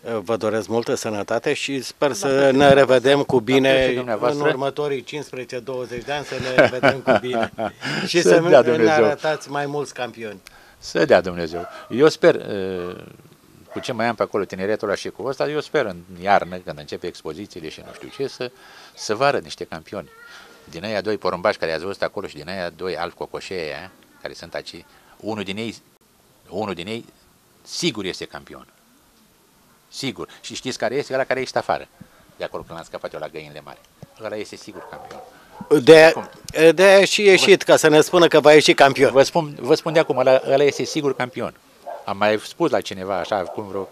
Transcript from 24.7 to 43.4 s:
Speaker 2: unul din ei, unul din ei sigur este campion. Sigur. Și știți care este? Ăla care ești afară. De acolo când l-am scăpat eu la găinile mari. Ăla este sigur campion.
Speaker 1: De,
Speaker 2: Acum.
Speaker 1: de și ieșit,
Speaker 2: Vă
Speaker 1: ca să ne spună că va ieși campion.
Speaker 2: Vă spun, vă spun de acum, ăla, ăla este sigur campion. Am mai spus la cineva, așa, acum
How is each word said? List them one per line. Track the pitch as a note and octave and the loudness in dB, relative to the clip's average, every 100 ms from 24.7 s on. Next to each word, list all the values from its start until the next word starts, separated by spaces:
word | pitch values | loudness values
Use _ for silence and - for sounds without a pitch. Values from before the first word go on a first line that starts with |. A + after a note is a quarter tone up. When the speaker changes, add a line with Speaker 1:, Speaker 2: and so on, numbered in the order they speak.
| F2 _ _ _ _ | -20 _ _ _ _
Speaker 2:
unul | G2+ G#2+ | -10 -8
din | F#2+ G2 | -8 -10
ei, | A2+ F2+ _ _ _ _ _ _ _ | -10 -14 _ _ _ _ _ _ _
unul | F2+ G#2+ | -8 -8
din | E2+ F2 | -8 -10
ei | A2+ - _ _ _ _ _ | -12 -14 _ _ _ _ _
sigur | - - E3+ G#2+ | -16 -6 -6 -6
este | F#2+ D#2+ | -8 -10
campion. | D#2+ D2+ C#2 C#2 B1+ _ _ _ _ _ _ _ _ _ _ _ _ | -14 -16 -20 -20 -20 _ _ _ _ _ _ _ _ _ _ _ _
Sigur. | - C3+ - D#2 - | -10 -10 -10 -16 -16
Și | - | -16
știți | G#2 C3 - | -12 -12 -6
care | A2+ | -6
este? | C3 C3 | -6 -6
Ăla | C3 | -6
care | C3 B2+ | -4 -6
ești | C3 A#2+ | -4 -6
afară. | - D#2 - _ - _ _ _ | -4 -6 -6 _ -20 _ _ _
De | |
acolo | E2+ F2 | -10 -10
când | D#2+ E2 | -14 -16
l-am | D#2+ | -14
scăpat | F2+ F2 | -14 -12
eu | D#2+ | -12
la | D2+ | -14
găinile | D#2 D2+ D2 | -14 -16 -20
mari. | C#2+ B1 _ _ - _ | -20 -20 _ _ -20 _
Ăla | A2 G#2+ | -12 -12
este | F#2+ F#2+ | -12 -16
sigur | - F2+ - | -18 -20 -18
campion. | D#2 - - - - _ - - D3 | -20 -18 -20 -20 -20 _ -20 -2 2
Speaker 1:
De, | B2 D#3+ | 8 10
Speaker 2:
Acum. | D#3+ B2+ G2+ - - C#3+ E3 | 10 4 -10 -18 -12 4 4
Speaker 1:
de | D#3 G3 G3 | 6 6 6
și | F#3 - | 4 2
ieșit, | G3+ F#3 - F#3 | 4 4 6 4
Speaker 2:
Vă | - | 6
Speaker 1:
ca | D3+ | 4
să | D#3 | 6
ne | D3+ | 4
spună | C#3+ F3+ D#3+ | 4 4 6
că | D#3 | 6
va | C#3+ | 8
ieși | D3+ C#3+ | 8 6
campion. | - C#3 B2+ B2+ | 6 6 6 4
Speaker 2:
Vă | B2 | 4
spun, | C3 E3+ D3 D3 | 4 0 -4 -10
vă | A#2+ | 0
spun | D#3 E3 | 0 2
de | D#3+ | 0
acum, | D#3 C3 | 0 0
ăla, | C3 C3 D3+ | 4 2 2
ăla | C3+ | 2
este | C#3+ C3 | 2 0
sigur | B2+ D#3+ C#3+ C3 | -6 -4 -4 -4
campion. | B2+ A#2 G2 - _ _ - - | -6 -6 -10 -10 _ _ -18 -14
Am | - G2 | -10 -2
mai | G#2 G#2+ | 0 0
spus | - - E3 | -4 -4 -2
la | A2 | -2
cineva, | F#2 G2 F#2 F#2+ | -4 -12 -6 -6
așa, | E2 | -4
acum | G#2 | -6